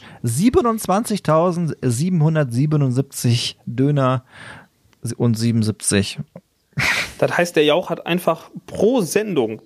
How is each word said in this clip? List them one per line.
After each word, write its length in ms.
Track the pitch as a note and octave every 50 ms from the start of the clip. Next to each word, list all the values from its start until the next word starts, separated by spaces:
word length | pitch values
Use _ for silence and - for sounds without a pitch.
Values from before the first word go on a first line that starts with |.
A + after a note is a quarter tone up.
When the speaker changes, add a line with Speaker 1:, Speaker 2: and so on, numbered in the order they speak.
| - - - - -
Speaker 1:
siebenundzwanzigtausendsiebenhundertsiebenundsiebzig 3250 | A#2+ A#2 C3 F#3 B3 B3+ F4+ A#3+ A#3+ A3 A3+ - - F#3 G3+ A#3 - A3 F#3 - - D3+ D#3+ E3 F#3 F3 E3+ F3 D3+ A#2+ - - B2+ A#2+ A2+ D3+ F#3+ F#3 E3+ D3 D#3 D#3+ D#3 D3 B2+ A#2 A#2+ C#3 D#3 D#3 D3+ C#3+ C3 A#2+ B2 C#3 - - - - B2 A#2 B2 - - - - _
Döner 580 | - A#2+ A#2 C3+ C#3+ D3 C#3+ C3+ B2+ B2+ B2+ - _ - - - - - - - _ _ _ _ _ _ _ - A2+ A2+ -
und 200 | A#2+ A#2+ A#2 G#2+
siebenundsiebzig. 840 | A2+ A#2+ A2+ A#2 G#2+ G#2+ G2+ - - - - G2+ G2 - - - - - _ - _ _ _ _ _ _ _ - - - - - - - - -
Speaker 2:
Das 200 | - D3 - -
heißt, 200 | F3 F3 - E3
der 80 | D3+
Jauch 240 | D3 D3 E3+ F3+ -
hat 180 | F3 - - -
einfach 420 | E3+ F3+ - - E3 D#3+ - - - F3+ -
pro 360 | - - - - G#3 C4 C4
Sendung 600 | F#3+ C#3 - G3+ G#3+ A3 F#3 D3 A#2+ A2 A2+ G#2+ -